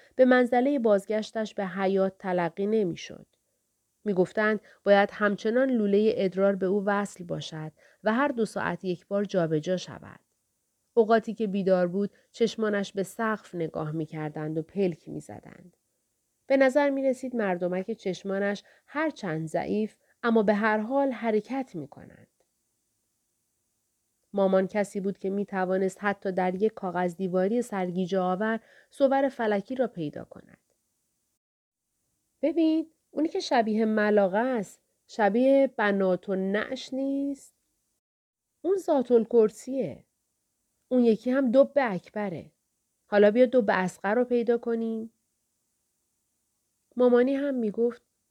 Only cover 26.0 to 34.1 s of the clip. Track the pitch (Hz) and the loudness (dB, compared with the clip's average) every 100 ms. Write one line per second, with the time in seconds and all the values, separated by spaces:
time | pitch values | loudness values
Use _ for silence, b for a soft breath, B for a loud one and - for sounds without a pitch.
26 | 208 202 202 185 185 185 220 - 190 175 | -4 -4 -4 -2 -2 0 -2 -2 -6 -4
27 | 180 175 190 180 190 240 240 202 180 175 | -4 -4 -4 0 0 0 -4 -4 -4 -4
28 | 185 190 185 185 214 226 b b b - | -2 -2 -2 -2 -2 -4 b b b 0
29 | 269 269 277 262 226 208 196 262 247 180 | 2 2 0 -2 -2 -2 -4 -4 -4 -4
30 | 151 - - - - _ _ _ _ _ | -8 -8 -14 -18 -20 _ _ _ _ _
31 | _ _ _ _ _ _ _ _ _ _ | _ _ _ _ _ _ _ _ _ _
32 | _ _ _ _ 285 330 320 311 320 _ | _ _ _ _ -2 2 2 2 -2 _
33 | _ - 320 392 - 262 220 214 226 214 | _ -4 -2 -2 -2 0 2 0 0 2
34 | 208 | 2